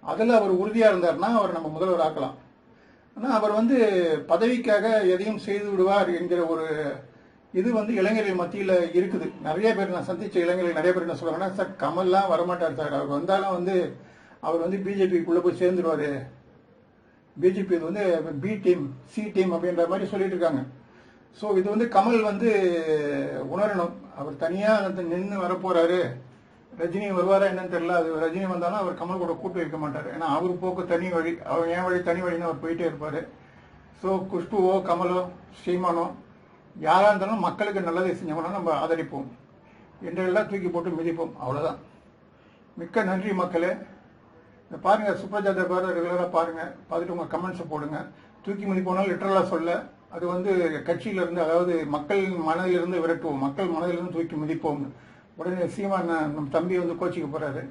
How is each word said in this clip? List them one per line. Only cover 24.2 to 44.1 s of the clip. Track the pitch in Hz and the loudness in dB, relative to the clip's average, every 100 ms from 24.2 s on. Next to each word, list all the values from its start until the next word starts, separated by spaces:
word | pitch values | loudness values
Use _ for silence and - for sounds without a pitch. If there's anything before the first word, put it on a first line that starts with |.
| 147 143 | -10 -4
தனியா | 165 180 214 214 | -4 0 4 4
வந்து | 196 185 | 2 -4
நின்னு | 170 175 196 202 | -4 -2 -4 -4
வரப்போறாரு. | 175 180 185 170 170 180 156 127 - - - - - - | -2 -2 0 4 4 4 0 -6 -16 -20 -20 -20 -20 -6
ரஜினி | 170 175 208 | -4 -4 -2
வருவாரா | 185 175 196 | 0 4 4
என்னன்னு | 196 185 180 175 | 4 0 -4 -4
தெரியல. | 170 | 0
அது | 175 165 160 | 0 0 0
ரஜினி | 165 170 190 | -2 -2 -4
வந்தாலும் | 175 175 208 | -2 -2 -2
அவர் | 185 165 | -4 -4
கமல் | 170 185 | -6 -4
கூட | 175 | -4
கூட்டு | 165 190 180 | -4 -4 -4
வைக்க | 160 156 | -6 -4
மாட்டாரு. | 151 135 - | -6 -6 -8
ஏன்னா | 127 | -6
அவர் | 160 147 180 175 | -2 0 0 -2
போக்கு | 185 180 | -4 -4
தனி | 175 170 180 | 0 0 0
வழி, | 170 165 165 | -2 -2 -4
அவர் | - 151 165 | -4 -2 0
என் | 175 | 0
வழி | 185 180 | 0 0
தனி | 175 170 | 0 0
வழின்னு | 180 170 | 0 -2
அவர் | 170 143 | -4 -4
போயிட்டே | 160 165 170 | -4 -2 -2
இருப்பாரு. | 147 151 147 - - - - - - - - | -4 -6 -6 -8 -16 -20 -20 -20 -20 -20 -6
So | 190 190 190 | -2 -2 -2
குஷ்புவோ | 185 175 214 185 190 | -6 -2 2 4 4
கமலோ | 185 170 180 180 180 - - - | 2 0 2 0 -2 -8 -20 -12
சீமானோ | - 180 180 170 170 - - - - - - - | -4 0 0 0 -2 -6 -20 -20 -20 -20 -20 -6
யாரா | 156 180 202 | 4 6 8
இருந்தாலும் | 202 196 220 | 6 2 0
மக்களுக்கு | 170 - 208 196 | -2 -2 -2 -2
நல்லதை | 175 170 185 | -2 0 0
செஞ்சவங்கன்னா | - 170 156 165 | -2 -4 -4 -4
நம்ம | 196 170 147 156 | -4 0 0 2
ஆதரிப்போம், | 165 147 143 135 - - - - - - - | 0 -2 -8 -10 -14 -20 -20 -20 -20 -20 -14
என்றெல்லாம் | 175 170 185 190 214 | -10 -4 2 2 0
தூக்கி | 196 180 | -2 -2
போட்டு | 170 170 | -2 -2
மிதிப்போம். | 165 165 165 165 - | -2 -2 -2 -6 -6
அவ்வளவுதான். | 127 139 156 - - - - _ - _ - - - | -6 -2 -2 -6 -14 -20 -20 _ -20 _ -20 -20 -20
மிக்க | - 170 233 | -16 -4 -2
நன்றி | 196 190 196 | 0 -2 -2
மக்களே. | 185 175 170 175 185 - - - | -2 -2 0 0 -2 -10 -20 -20